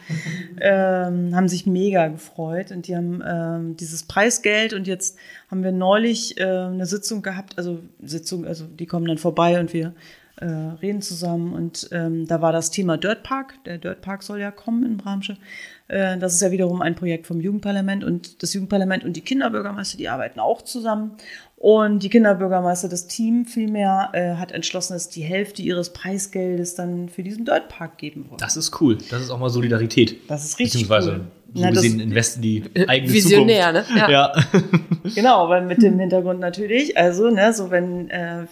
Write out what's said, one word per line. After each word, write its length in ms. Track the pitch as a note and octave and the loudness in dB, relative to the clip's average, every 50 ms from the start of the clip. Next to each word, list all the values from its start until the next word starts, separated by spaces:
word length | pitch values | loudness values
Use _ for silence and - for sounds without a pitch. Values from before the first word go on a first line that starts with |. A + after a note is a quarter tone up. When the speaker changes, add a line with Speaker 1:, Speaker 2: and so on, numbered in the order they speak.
| - - | -12 -10
Speaker 1:
<laughs> 540 | D#3+ D#3+ - E3 - F3+ F3+ F3 F3+ - | -10 -8 -8 -8 -10 -10 -10 -12 -6 0
ähm, 720 | F3+ G3 G3 F#3+ F#3+ F#3+ F#3 F#3 F3+ F3+ F3 F3 F3 F3 F3 | 2 2 4 4 4 2 2 0 0 -2 -2 -2 -2 0 2
haben 120 | F3+ F#3+ F3+ | 2 2 2
sich 180 | F#3 F3 - | 2 0 0
mega 420 | G3 F3+ F#3 F#3+ G3+ G3 F3+ E3 D#3+ | 0 0 2 2 2 4 4 2 2
gefreut. 640 | D#3 D#3+ - - _ - E3 D#3+ E3 F3 G3 - | 0 -6 -14 -16 _ -10 -8 -6 -6 -6 -8 -8
Und 160 | G3 F3+ E3+ - | -10 -12 -8 -6
die 80 | F3+ | -4
haben, 260 | E3+ F3 F3 F3 F3+ - | -4 -4 -4 -4 -6 -6
ähm, 520 | - E3+ E3+ E3 E3 E3 E3 E3 E3 D#3+ D#3+ | -6 -6 -4 -4 -4 -6 -6 -6 -8 -8 -10
dieses 260 | F3 D#3 D#3+ E3 - | -12 -12 -10 -12 -12
Preisgeld 680 | - - G3 G3+ A#3+ A#3 - - G#3 G#3 G#3+ A3 A3+ A3 | -6 0 0 2 2 2 0 0 0 0 0 0 -2 -2
und 140 | G3 F#3+ F#3 | -4 -4 -4
jetzt 300 | F#3+ F#3 - - - _ - - - - - - | -4 -4 -6 -8 -8 _ -16 -20 -20 -20 -14 -8
haben 120 | - F#3 F#3 | -6 -4 -2
wir 80 | F#3 | -2
neulich, 680 | F#3 F#3 F#3 F#3 G3+ G#3+ A3+ A#3 A#3 A3+ - - - - | 0 0 4 4 4 4 4 2 0 -2 -4 -6 -6 -4
äh, 40 | F#3 | -2
eine 400 | F#3+ F#3 F#3 F#3 F#3 F#3 F#3 F#3 | -2 0 -2 -2 -4 -4 -6 -4
Sitzung 360 | E3 F#3 G#3 G3+ - A3+ G#3 | -4 -6 -6 -6 -6 -8 -6
gehabt, 360 | G3 G3 F#3+ F#3 G3 G3 - - | -6 -8 -8 -10 -12 -12 -10 -8
also 220 | F3 F3 F3 E3 F3 F3 _ _ | -6 -6 -6 -8 -10 -14 _ _
Sitzung, 440 | - - D3+ E3 E3 - F#3+ F3 E3 | -14 -10 -10 -10 -8 -8 -8 -8 -6
also 200 | - E3 D#3+ D#3+ | -8 -8 -10 -12
die 200 | D#3+ D#3+ - F3 | -16 -14 -14 -10
kommen 200 | E3+ - E3+ E3+ | -6 -4 -4 -2
dann 120 | E3 D#3+ D#3 | -2 -2 -2
vorbei 420 | - F3 D#3+ E3+ E3+ E3+ F3 F3+ | -2 -2 0 2 2 2 2 2
und 140 | F3 E3 E3+ | 0 -2 -4
wir, 200 | E3+ D#3+ E3 E3+ - - - - - _ _ _ - | -4 -4 -6 -8 -12 -20 -20 -20 -20 _ _ _ -10
äh, 80 | - F3 | -8 -8
reden 540 | D#3+ D#3 D#3+ D#3+ E3 D#3+ E3 G3 G#3 G#3 G3 | -6 -6 -6 -8 -10 -8 -6 -6 -6 -6 -6
zusammen. 500 | - F3 E3 F3 F3 E3+ E3+ E3+ E3+ F3 | -8 -8 -6 -4 -4 -2 -2 -4 -4 -4
Und, 360 | E3 E3+ E3+ E3 - - - | -6 -6 -6 -8 -10 -12 -8
ähm, 340 | F3 F3 E3 E3 E3 E3 E3 D#3+ | -6 -6 -4 -4 -4 -4 -4 -2
da 140 | E3 E3 | -2 0
war 100 | D#3+ E3 | 2 2
das 200 | D#3+ E3 E3 E3 | 0 0 -2 -4
Thema 260 | - - G3 F3 D#3+ D#3 | -4 -2 0 0 0 0
Dirtpark. 640 | E3+ F#3 A3 A3 - - C4+ C4+ C4+ C4 - - - | 0 -2 -4 -4 -6 -6 -6 -6 -6 -8 -14 -20 -16
Der 120 | F3+ F3 E3+ | -14 -12 -10
Dirtpark 460 | D#3+ F3+ F#3 - - F#3+ G3 G3 - | -10 -10 -10 -10 -10 -12 -12 -12 -12
soll 160 | - G#3 G#3 | -12 -10 -8
ja 80 | G3+ G3+ | -8 -10
kommen 320 | G3+ - - - A#3 A#3 B3+ | -10 -10 -6 -4 -2 0 0
in 140 | B3 A3+ G3 | -2 -2 -4
Bramsche. 400 | - G3+ G3 G3 G3 - G3+ - - - - - - - - - _ - | -6 -6 -6 -6 -6 -8 -10 -14 -16 -20 -18 -18 -18 -18 -20 -20 _ -6
Äh, 300 | - G3 G3 F#3 F#3 F3+ | -4 -2 -2 -2 -2 -2
das 160 | F3+ F#3 F#3 | -2 -2 0
ist 80 | - | 2
ja 80 | G3+ F#3 | 0 2
wiederum 320 | F#3 F#3 F#3 F3 F3+ F3+ | 2 2 0 0 0 0
ein 140 | - E3+ E3+ | 0 -2 -2
Projekt 320 | E3+ F3+ F3 E3 E3 E3 - | -2 -2 -4 -4 -4 -6 -6
vom 120 | E3+ E3 | -6 -4
Jugendparlament 640 | D#3+ G3 G3+ G#3 G3+ G3+ G3+ G3 F#3+ G3 G3 G3+ - | -4 -2 -4 -4 -4 -2 -2 -2 0 -2 -2 -2 -2
und 380 | - F3 E3+ F3 - - - | -2 -2 -4 -4 -10 -14 -10
das 120 | - E3+ - | -8 -6 -4
Jugendparlament 480 | G3 F#3+ F#3 G3+ G3 F#3+ F#3 F#3+ F#3 - | -4 -4 -2 0 0 2 2 0 -2 -2
und 100 | - E3+ | -4 -6
die 60 | E3 | -6
Kinderbürgermeister, 720 | - - C4 C4+ C4+ A#3 A3 G#3+ G3+ G3+ G3+ G3+ G3 - - F#3+ | -6 -4 -2 0 0 0 -2 -2 -4 -6 -6 -8 -8 -8 -8 -8
die 120 | - - | -6 -6
arbeiten 300 | A#2+ C3 G#2+ A#2 - - | -6 -4 -6 -6 -6 -2
auch 240 | - A3+ A3+ - - | 0 0 0 -2 -4
zusammen. 480 | - - B3 A3 A3+ A3 G#3+ G#3+ A3 G#3 - - - - - - _ _ | -10 -10 -6 -2 -2 -2 -2 -2 -6 -8 -12 -18 -20 -20 -20 -20 _ _
Und 460 | _ - G3+ G#3+ G#3+ G#3+ G#3+ G#3 G3+ F3+ | _ 6 6 8 8 6 4 2 2 2
die 60 | G3 | 4
Kinderbürgermeister, 800 | G3 A#3+ A3+ G#3 G3+ F3+ F#3+ F#3 F#3 F#3 F3+ F3 F3+ F3 - F#3 | 6 6 8 6 6 4 2 0 0 2 2 2 0 0 -2 -4
das 180 | F3 F3 - - | -6 -6 -8 -8
Team 380 | - - A3+ A3+ A3+ A#3+ A#3+ | -6 -4 0 0 2 0 0
vielmehr, 640 | A#3 - A#3 A3 G#3+ G#3+ G#3 G3+ G3 F#3+ F#3+ G3 G3 - | -2 -2 -4 -2 -2 0 0 2 2 2 2 0 -2 -2
äh, 220 | E3+ F3+ F3 F3 | -2 -2 -2 -2
hat 160 | E3 F3+ F3 | -4 -6 -8
entschlossen, 420 | - - D#3+ - - F#3 F3+ - F#3 | -8 -8 -6 -6 -6 -6 -6 -6 -6
dass 140 | F3 E3+ - | -8 -8 -10
die 120 | - E3+ | -10 -8
Hälfte 400 | D#3 D#3 F3+ F#3+ G#3 G3+ G3+ - | -6 -4 -2 -2 -4 -4 -6 -8
ihres 320 | F3+ F3 F3+ F3 F3 F3 - | -4 -4 -2 -2 -4 -6 -8
Preisgeldes 800 | - - F#3 G3 G3+ G3 - - F#3+ F#3 F3+ F3+ F3 F3 F3 - | -12 -8 -6 -6 -6 -6 -6 -4 -4 -2 -2 -2 -2 -4 -4 -6
dann 320 | - F3 F3 F3 F3 F3 F3 | -6 -6 -6 -4 -6 -6 -8
für 120 | - - F3+ | -8 -10 -10
diesen 220 | F#3+ G#3 G#3+ A#3 | -8 -8 -6 -2
Dirtpark 520 | A#3 D4 D#4+ D#4+ - - - E3+ D#3+ - - | 0 0 0 -2 -4 -12 -14 -14 -14 -14 -12
geben 260 | - D3+ - D3 - - | -14 -12 -12 -12 -16 -16
wollen. 120 | - - | -12 -8
Speaker 2:
Das 180 | - - - D#3 | -6 -6 -4 -4
ist 240 | D#3 - - - | -4 -6 -2 2
cool. 160 | E3+ C3+ A2 G#2+ - - | 4 4 4 4 0 -6
Das 100 | A#2+ A#2+ | -6 -6
ist 80 | B2+ B2+ | -6 -6
auch 100 | B2+ B2 | -6 -4
mal 100 | B2+ B2+ | -2 -2
Solidarität. 800 | A#2+ B2 A#2+ A#2 A#2 A2+ A2+ A2+ - - A#2 A2+ - - - - | 0 0 2 2 2 2 0 2 4 4 4 4 4 -2 -10 -8
Speaker 1:
Das 140 | D3 D3 C#3+ | -8 -6 -6
ist 140 | - - - | -6 -4 -2
richtig 220 | B3 A#3+ - A#2+ | -2 0 0 0
Speaker 2:
Beziehungsweise 300 | G#2+ G2 G#2+ G#2 F#2 E2 | 2 4 4 4 4 2
Speaker 1:
cool. 160 | D#2+ F2 F2+ - - _ _ - - | 0 -4 -6 -10 -14 _ _ -10 -4
Speaker 2:
so 80 | A#2+ | 0
Speaker 1:
Na, 80 | A#2 F3+ | 2 4
das 120 | A#2 A#2 A2+ | 4 6 6
Speaker 2:
gesehen 160 | A#2 A2 A2 | 4 4 2
investen 400 | A2 A2 G#2 A2+ A2+ - - B2+ | 0 0 2 2 2 0 0 -2
die 220 | A2+ A2+ A2 G#2+ G#2+ - - | -2 0 0 -2 -2 -2 0
Speaker 3:
Äh, 140 | F3+ F3 - | 2 2 4
Speaker 2:
eigene 260 | B2+ C3 B2+ C3 G3+ | 4 2 2 4 4
Speaker 3:
Visionär, 540 | A3 F#3+ F3 G3+ G#3 G#3+ A3+ A3+ G#3 F3+ E3+ D#3+ F3 G#3+ | 6 6 8 8 8 8 8 6 6 6 4 4 2 2
Speaker 2:
Zukunft. 60 | - B3 | 2 4
Speaker 3:
ne? 60 | G#3+ | 4
Ja. 100 | G#3+ G3 | 6 6
Speaker 2:
Ja. 240 | C#3+ C#3 C#3+ C#3 - E3 | 8 6 6 6 4 2
<laughs> 60 | D3 - - F#3+ F#3+ - - E3 - - F3 D#3+ - F3 - | 2 4 4 2 2 4 2 0 2 0 -4 -4 -4 -4 0
Speaker 1:
Genau, 340 | G3+ G#3+ B3+ B3 G3 F3 E3 | 4 6 6 8 6 6 6
weil 160 | F3 F3+ F3+ | 4 2 2
mit 160 | F3+ F3+ G3+ | 2 4 6
dem 180 | A3 G3 F#3 F#3 | 6 6 6 4
Hintergrund 400 | F#3+ F3+ F3+ F#3 F3+ F3+ F3+ F3+ | 2 2 2 2 2 0 -2 -2
natürlich, 580 | F#3 F3 F3+ F#3+ G#3 G3+ A3 B3 D4 D4+ - - | -4 -6 -4 -4 -4 0 0 0 0 0 2 4
also, 320 | F3 F3 F3 F3+ G#3+ A#3+ | 4 4 4 4 2 4
ne, 220 | A#3 F#3+ G3 A3+ | 4 4 4 4
so 180 | A3+ A3 G3 F3+ | 4 2 -2 0
wenn, 380 | F3+ F3+ F3 F3+ F3 F3 F3 - | 0 0 0 0 -4 -6 -8 -6
äh, 360 | - F3+ F3 E3+ E3+ E3+ E3+ E3+ | -6 -6 -6 -6 -8 -8 -10 -6